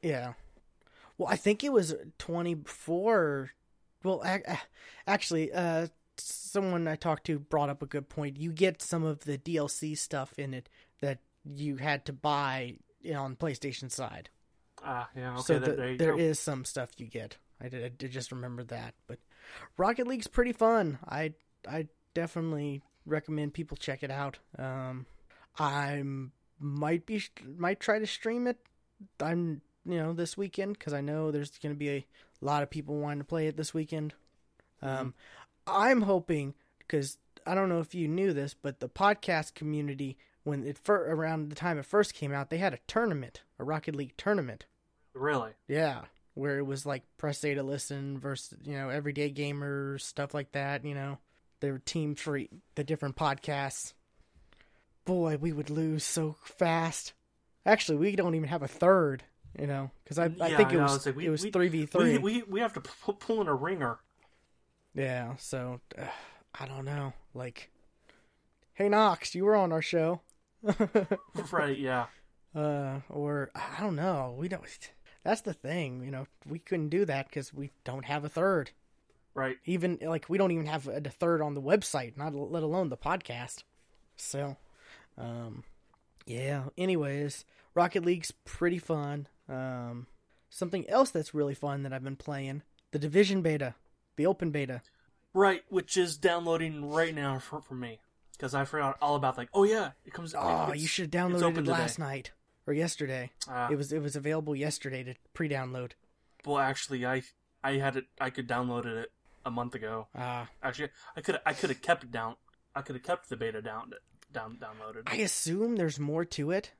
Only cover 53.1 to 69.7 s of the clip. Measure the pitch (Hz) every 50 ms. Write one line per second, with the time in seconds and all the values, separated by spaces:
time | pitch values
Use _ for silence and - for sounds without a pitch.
53.1 | 131 - 165 147 139 135 - - 147 139 139 135 - - - - - _ _ _
54.1 | _ _ - _ _ - - _ - _ - _ _ _ _ _ _ _ _ -
55.1 | 185 180 170 160 156 143 147 170 156 147 151 147 151 156 160 160 156 156 - -
56.1 | - 165 160 156 151 - - - - - 185 170 165 165 165 165 156 - - -
57.1 | - _ _ _ _ _ _ _ _ _ _ 196 214 214 - - 156 147 165 202
58.1 | 196 190 170 175 165 160 156 135 170 165 143 127 - - - 180 190 190 165 147
59.1 | 135 127 - - _ _ _ - - - 143 143 139 139 135 131 - - _ -
60.1 | 147 160 170 165 165 175 160 165 160 - 208 - 175 165 147 139 139 139 - 143
61.1 | 127 139 170 165 156 151 185 214 202 185 180 180 160 160 151 151 - 180 - 240
62.1 | - - - 202 226 240 226 202 190 202 240 220 - - - - - - - -
63.1 | 202 202 - - 226 220 202 165 143 127 139 165 190 175 139 120 117 - _ _
64.1 | _ _ _ _ _ _ _ _ _ _ _ _ _ _ _ _ _ - 135 131
65.1 | 127 123 120 117 131 131 - - - 131 123 123 123 123 - - - - - -
66.1 | - - - - - - _ _ - - 139 135 135 139 135 139 147 147 139 135
67.1 | 127 - - - - 123 127 123 120 - - - _ _ _ _ _ _ _ -
68.1 | - _ _ _ _ _ _ _ _ _ _ _ _ - 196 208 208 214 214 208
69.1 | 175 - - - - 180 190 208 214 208 190 170